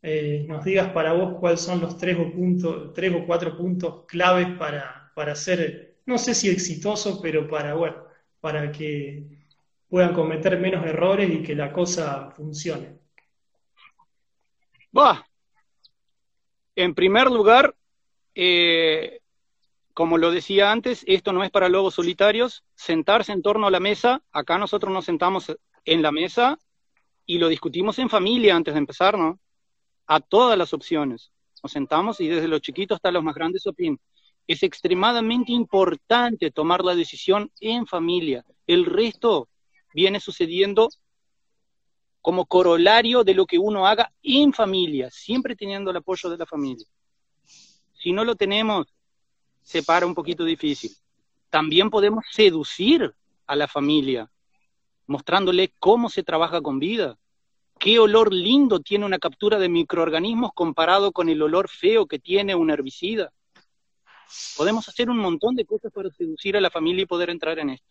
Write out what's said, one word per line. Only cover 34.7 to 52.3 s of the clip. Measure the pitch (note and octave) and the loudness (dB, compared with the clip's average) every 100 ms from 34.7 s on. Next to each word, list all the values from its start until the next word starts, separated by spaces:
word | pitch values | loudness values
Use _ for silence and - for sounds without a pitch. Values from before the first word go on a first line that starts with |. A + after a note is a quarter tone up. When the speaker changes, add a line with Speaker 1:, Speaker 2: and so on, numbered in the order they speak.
| - F3 F3+ G#3 A#3+ A3 A#3+ B3 | -2 -2 2 2 0 0 0 0
Speaker 2:
importante | A#3+ A3+ G3 F#3 E3 _ A#3+ A#3+ A3+ E3 | -2 0 2 2 0 _ 2 2 -2 -4
tomar | D3 D#3 F3+ | -2 0 2
la | F3+ F3 | 2 0
decisión | E3 - - G3+ G#3 _ | -2 -6 0 0 0 _
en | A3 A#3+ A3+ | -4 -4 -4
familia. | F3+ E3 F3+ D#3+ B2 - _ - | -4 -2 -2 -2 -4 -8 _ 0
El | F3 E3+ | 2 2
resto | F3+ A3+ - - F3+ - _ _ _ _ | 2 0 0 0 0 -2 _ _ _ _
viene | D3+ F#3+ G3+ | 0 2 2
sucediendo | - E3 E3 F3 G3 G3+ A3+ - _ _ _ _ _ _ _ _ _ _ _ _ | -8 -4 -4 0 0 2 0 0 _ _ _ _ _ _ _ _ _ _ _ _
como | - F#3 F3 | -4 -2 2
corolario | F3+ F3+ E3 F3+ A3+ A3+ B3 | 4 4 4 6 6 4 2
de | G3+ | 4
lo | F#3+ F#3 | 2 2
que | F3 | 0
uno | G3+ G#3 F#3+ | 0 2 2
haga | G#3+ A#3 _ | 2 0 _
en | - C4 D4 | 0 4 4
familia, | C4 G#3 F#3+ F3 C#3+ B2+ | 2 -2 0 -2 -4 -6
siempre | - - B3 B3+ A3 | -12 -6 -4 -4 -10
teniendo | G3+ G3 G3 | -10 -8 -6
el | F3 | -6
apoyo | F3 F#3 F3+ | -6 -6 -6
de | E3+ | -8
la | E3 | -8
familia. | D3+ C#3 A#2+ A2 _ _ _ _ _ _ - - _ _ | -8 -8 -10 -18 _ _ _ _ _ _ -20 -20 _ _
Si | _ E3+ | _ -4
no | F#3+ A3+ | -2 -2
lo | A#3 | -2
tenemos, | G3 G3+ A3 G3+ C#3+ _ _ _ _ _ _ _ | 0 0 0 -2 -4 _ _ _ _ _ _ _
se | _ E3 | _ -6
para | D3 E3+ F3 | 0 0 0
un | E3+ | -4
poquito | D#3 E3+ | -8 -6
difícil. | E3 D#3+ D3+ C#3+ - _ _ _ _ _ _ | -4 -2 -4 -6 -10 _ _ _ _ _ _
También | D#3 D#3 D#3+ G#3 | -2 2 2 2
podemos | G#3+ G3+ A3 - | 2 2 0 -8